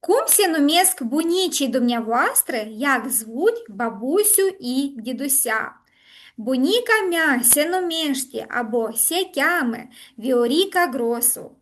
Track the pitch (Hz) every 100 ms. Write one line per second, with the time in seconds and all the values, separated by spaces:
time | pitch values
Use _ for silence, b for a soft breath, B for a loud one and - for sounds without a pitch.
0 | - 453 - - 381 320 285 330 370 -
1 | 233 285 330 359 370 - 277 240 240 233
2 | 226 233 330 554 - 247 214 214 285 254
3 | 220 - 220 226 381 466 - 196 233 196
4 | 226 349 427 - 392 381 240 254 277 277
5 | 220 262 277 - 240 220 - - b b
6 | b b b b 220 262 269 453 480 440
7 | 381 339 320 262 - 294 302 370 359 320
8 | 311 269 262 226 220 - 226 233 220 233
9 | - 330 370 294 294 349 254 226 - B
10 | B B 226 247 240 294 392 - 294 254
11 | 233 233 233 - - -